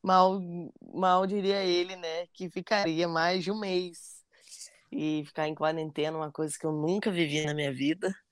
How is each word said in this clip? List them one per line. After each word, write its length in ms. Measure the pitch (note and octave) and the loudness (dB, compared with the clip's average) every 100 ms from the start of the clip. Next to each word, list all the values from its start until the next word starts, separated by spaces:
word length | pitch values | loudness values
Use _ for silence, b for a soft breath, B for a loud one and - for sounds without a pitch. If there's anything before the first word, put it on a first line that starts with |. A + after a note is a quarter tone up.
Mal, 360 | F#3+ F#3 F#3 G3 F3 F3 D#3+ - - | 6 6 6 4 -4 -8 -10 -14 -12
mal 340 | - F#3 F3+ F#3+ | 0 4 4 4
diria 360 | G3+ F#3+ G3 | 0 0 0
ele, 320 | F#3+ F3 F3+ F#3 | 2 2 0 -6
né, 300 | E3+ D#3+ F3 | -6 -6 -8
que 160 | - F#3 | -10 -8
ficaria 580 | F#3+ E3+ G#3+ F#3+ D#3+ E3+ | -8 0 0 2 2 2
mais 360 | E3 E3+ F#3+ | 2 2 2
de 80 | E3+ | 0
um 80 | G#3+ | -4
mês. 600 | G3+ F3+ F3+ E3+ - - _ B B B B B B | 0 0 -2 -10 -20 -20 _ B B B B B B
E 320 | C#3+ D#3 D3+ D3 | -4 -2 -2 -4
ficar 220 | - D#3 | -2 -2
em 80 | D#3 | 0
quarentena, 640 | D#3 D#3+ D#3 D3+ D3+ D#3+ | 0 0 -4 -2 -2 -2
uma 140 | D3+ | -6
coisa 240 | D3 D#3 - | -4 -6 -4
que 60 | D#3+ | -4
eu 60 | |
nunca 400 | D#3 D3+ G3 A3 | -2 0 0 0
vivi 340 | F3 D#3+ D3+ D3+ | 0 0 0 0
na 80 | |
minha 200 | D3+ C#3+ | -2 -2
vida 400 | C3 C#3 E3+ F#3 F#3+ _ | 0 0 0 -2 -4 _